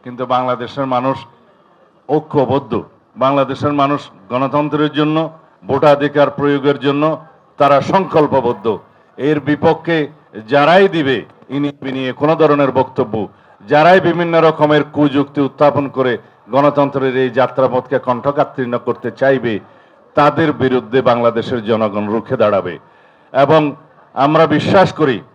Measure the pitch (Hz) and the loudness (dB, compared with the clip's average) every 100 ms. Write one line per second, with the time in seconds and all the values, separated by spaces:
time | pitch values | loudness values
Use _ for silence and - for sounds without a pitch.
0 | 127 123 123 127 127 120 120 - 135 123 | -18 -10 -2 -2 -2 -4 -6 -6 -4 -2
1 | 127 135 - _ _ _ _ _ _ _ | -2 -4 -10 _ _ _ _ _ _ _
2 | - 156 151 143 127 135 131 110 80 _ | -4 -4 -2 -2 0 -2 -2 -8 -8 _
3 | _ - 127 143 127 131 147 147 139 143 | _ -4 0 0 -2 -4 -4 0 0 -2
4 | - - - 123 135 143 151 147 151 147 | -8 -20 -8 -4 -2 -2 -2 -2 -2 0
5 | 151 156 160 - _ _ - 135 151 143 | -2 -2 -4 -10 _ _ -6 0 2 2
6 | 143 147 139 - 143 143 135 135 135 139 | 0 2 0 0 -2 0 0 -2 -2 0
7 | 156 151 - _ _ _ 139 139 135 196 | -2 -4 -12 _ _ _ 2 2 2 -2
8 | 185 170 147 135 120 110 107 95 - _ | 0 0 2 0 -2 -4 -4 -4 -8 _
9 | _ - 135 151 135 147 165 160 - 165 | _ -6 -2 -2 -2 0 2 0 -2 -2
10 | 143 - _ 104 110 143 147 180 196 165 | -2 -8 _ -20 -2 2 6 6 4 2
11 | 135 120 - - - 135 143 143 131 135 | 0 -2 -4 -20 -10 -6 -6 -6 -10 -6
12 | 131 127 147 160 156 147 139 127 123 - | -8 -2 0 2 2 2 2 0 -2 -2
13 | 120 107 95 _ _ _ 101 147 160 185 | -4 -4 -8 _ _ _ 0 4 6 6
14 | 175 170 170 165 160 156 151 151 143 147 | 4 -2 0 2 2 2 2 2 0 0
15 | 147 135 143 - 135 - 147 143 139 120 | 0 0 -2 -2 -4 2 2 2 -4 -2
16 | 127 113 - _ - 127 147 143 139 143 | -2 -2 -8 _ -4 0 2 2 0 0
17 | 131 127 131 120 123 - 127 127 120 131 | -2 0 0 0 0 0 0 -2 -2 -4
18 | - 120 131 143 139 - 123 120 123 117 | -2 -2 -2 -2 -4 -4 -6 -4 -4 -6
19 | 120 107 135 135 117 104 - - _ _ | -6 -2 0 2 0 -6 -8 -20 _ _
20 | _ - 147 139 160 123 131 127 107 127 | _ 0 2 2 -2 0 0 0 0 0
21 | 123 120 117 113 - 123 104 110 110 104 | 2 2 2 0 -4 -6 -2 0 0 -4
22 | 104 110 107 127 107 98 90 78 _ _ | -4 -4 -4 0 0 0 -4 -12 _ _
23 | _ _ _ 127 139 156 151 135 - _ | _ _ _ 0 4 4 2 -6 -20 _
24 | _ - 139 156 160 151 120 190 185 - | _ -2 0 2 2 0 2 2 2 0
25 | 151 107 76 | -2 -2 -8